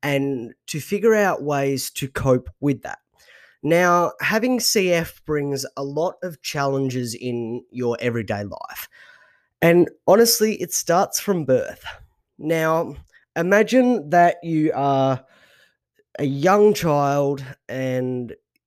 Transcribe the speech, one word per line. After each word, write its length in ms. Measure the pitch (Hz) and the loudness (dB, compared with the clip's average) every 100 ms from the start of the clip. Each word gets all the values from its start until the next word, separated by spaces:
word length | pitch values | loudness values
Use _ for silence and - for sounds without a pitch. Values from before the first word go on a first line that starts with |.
and 520 | 147 139 139 131 117 - - | -4 -2 -2 -4 -8 -16 -12
to 120 | 156 | -12
figure 360 | - 202 220 214 | -6 0 2 4
out 280 | 196 160 | 2 -2
ways 460 | 143 143 139 135 - | -4 -2 -2 -4 -6
to 160 | - 135 | -8 -10
cope 420 | - 135 127 - - | -4 0 0 0 -6
with 220 | 143 127 | -4 -4
that. 160 | - - _ _ _ - _ _ | -6 -16 _ _ _ -20 _ _
Now, 520 | 147 165 180 175 170 - | 0 2 4 4 2 -2
having 380 | - 214 240 254 | -2 0 0 0
C 320 | - 220 185 | 0 2 2
F 320 | 170 165 - - | 0 -2 -10 -6
brings 400 | 151 143 139 135 - | -4 -2 -4 -6 -8
a 80 | |
lot 320 | 139 147 175 - | -8 -4 -4 -4
of 180 | 180 160 | -12 -10
challenges 720 | - 151 139 139 135 127 120 | -8 -4 -2 0 -2 -2 -6
in 500 | 110 123 120 113 120 - | -6 -6 -6 -6 -8 -10
your 260 | 123 120 117 | -6 -4 -2
everyday 440 | 120 117 104 104 | -2 -4 -4 -6
life. 440 | 104 - - - - _ - - _ _ _ - | -6 -12 -14 -16 -18 _ -20 -20 _ _ _ 0
And 280 | 165 175 170 - - | 4 6 4 0 2
honestly, 480 | 202 233 - 214 - | 4 4 2 0 -2
it 100 | 175 | -6
starts 480 | - - 170 - - | -6 0 0 0 -4
from 260 | - 185 143 | -4 -2 2
birth. 380 | - - - - - - _ _ - | 0 0 -10 -16 -20 -20 _ _ -10
Now, 560 | 151 165 160 160 147 - - _ _ - | -4 -2 0 0 -2 -10 -20 _ _ -4
imagine 760 | 175 202 214 254 247 233 147 | 2 4 4 4 4 2 2
that 280 | 175 175 - | 4 4 4
you 300 | 165 160 156 | -4 0 0
are 500 | 135 139 135 135 131 - _ _ _ _ _ _ _ _ - | 0 0 2 2 0 -6 _ _ _ _ _ _ _ _ -6
a 80 | 143 | -4
young 480 | 139 165 208 208 | 0 2 4 4
child 680 | - 165 147 139 143 143 139 131 - - | 4 0 2 2 2 0 -2 -8 -18 -12
and 680 | 127 131 127 127 123 120 - _ _ | -6 -4 -2 -4 -6 -8 -14 _ _